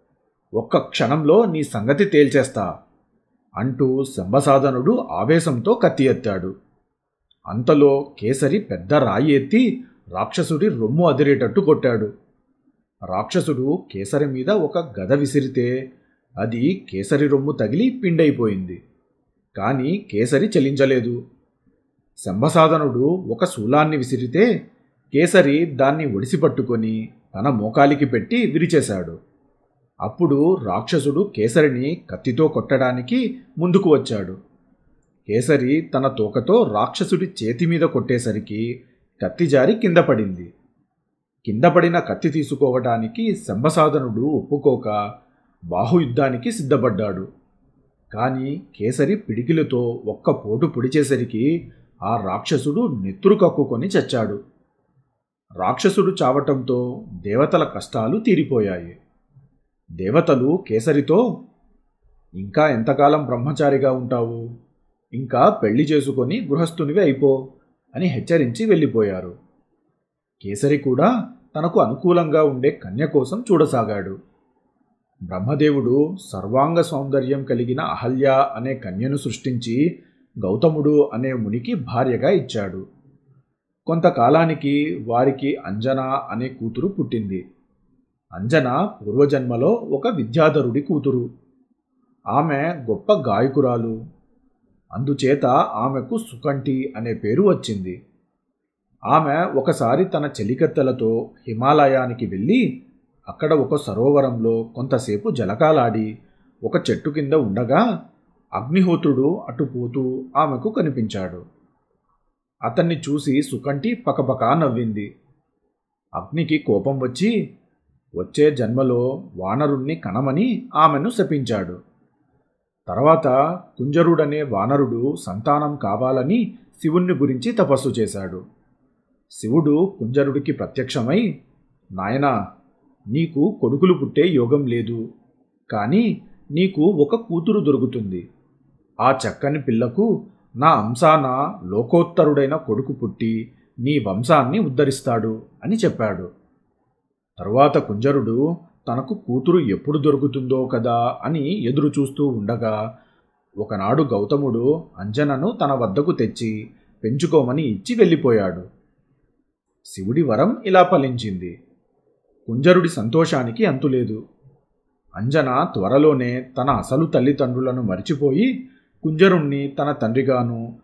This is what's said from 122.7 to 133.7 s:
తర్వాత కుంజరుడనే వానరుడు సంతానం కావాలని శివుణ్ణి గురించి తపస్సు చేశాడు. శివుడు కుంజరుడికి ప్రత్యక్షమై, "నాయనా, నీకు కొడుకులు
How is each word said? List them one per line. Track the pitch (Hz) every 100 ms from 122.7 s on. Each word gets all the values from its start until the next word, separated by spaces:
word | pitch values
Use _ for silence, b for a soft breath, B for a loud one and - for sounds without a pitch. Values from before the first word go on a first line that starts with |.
| _ -
తర్వాత | 92 147 160 143 131 156 180 - -
కుంజరుడనే | 131 156 170 160 147 151
వానరుడు | 143 101 110 143 123 117 135 - -
సంతానం | 95 147 147 147 147
కావాలని | 101 107 127 131 135 233 196 B B _
శివుణ్ణి | 160 175 180
గురించి | 139 139 127 226
తపస్సు | 233 143 131 135
చేశాడు. | 113 104 101 92 90 - _ _ _ _ _ _ _ _
శివుడు | - 110 113 147 147 190 -
కుంజరుడికి | 120 135 139 143 147
ప్రత్యక్షమై, | 123 92 139 127 131 117 190 240 71 _ _ _ _ _
"నాయనా, | 92 98 135 143 113 95 - _ _ _ _ 101
నీకు | 135 165 139 185 220
కొడుకులు | 117